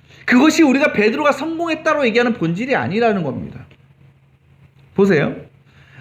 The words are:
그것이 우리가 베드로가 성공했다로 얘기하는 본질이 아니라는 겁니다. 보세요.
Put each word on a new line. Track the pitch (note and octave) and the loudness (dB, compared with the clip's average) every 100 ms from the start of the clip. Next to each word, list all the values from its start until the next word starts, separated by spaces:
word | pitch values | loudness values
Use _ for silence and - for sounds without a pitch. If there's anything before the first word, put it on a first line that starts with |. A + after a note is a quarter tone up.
| _ - | _ -12
그것이 | - B3 D4+ D#4+ | 0 4 4 4
우리가 | D4 C4+ D4 | 4 4 2
베드로가 | B3 A3 C#4 D4 | 2 0 2 0
성공했다로 | - D#4+ D#4+ E4+ D#4 D#4 D4 B3 | 0 -4 -4 -4 -2 -2 0 0
얘기하는 | A#3 A#3+ | 0 0
본질이 | A3 E3 E3+ B3+ | -2 -4 -4 -2
아니라는 | F#3 A#2 G#3 A#3 G3 | -2 -2 0 0 0
겁니다. | D3 A2+ - - - _ _ _ - _ _ _ _ _ _ _ _ | -4 -8 -12 -16 -20 _ _ _ -20 _ _ _ _ _ _ _ _
보세요. | - G3 D3+ - - - _ _ _ - - | 0 2 2 0 -6 -16 _ _ _ -20 -20